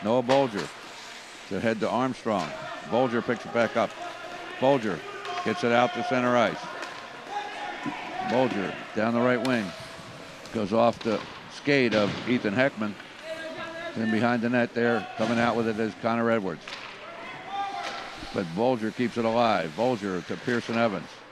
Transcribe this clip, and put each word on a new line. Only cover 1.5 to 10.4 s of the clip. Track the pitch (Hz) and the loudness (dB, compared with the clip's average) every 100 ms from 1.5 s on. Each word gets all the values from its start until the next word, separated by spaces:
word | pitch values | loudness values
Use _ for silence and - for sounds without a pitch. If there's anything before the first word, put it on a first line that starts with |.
ahead | 95 113 110 | 0 2 2
to | 101 | 2
Armstrong. | 107 131 120 117 104 78 71 - - - | 2 0 -2 0 0 0 -6 -8 -10 0
Bolger | 113 127 117 110 | 2 4 2 0
picks | 117 - | -4 0
it | |
back | 117 113 117 | 2 2 2
up. | 101 - - - - - - - | 0 -2 -10 -10 -12 -10 -10 2
Bolger | 131 139 110 82 - - - - 110 | 4 4 2 -4 -6 -10 -6 -4 -2
gets | 107 | 0
it | 120 | 4
out | 117 123 | 6 6
to | 117 | 2
center | 110 127 123 123 | 0 2 4 6
ice. | 107 82 - - - - - - - - - - - - - - - - - | 4 2 -8 -8 -10 -10 -14 -14 -8 -8 -8 -8 -8 -6 -6 -6 -8 -4 0
Bolger | 117 127 101 92 - - - | 4 2 2 -4 -6 -6 0
down | 110 | 2
the | 117 | 4
right | 123 123 123 | 4 4 2
wing. | 123 95 80 - - - - - - | 0 0 -6 -14 -14 -14 -14 -14 -14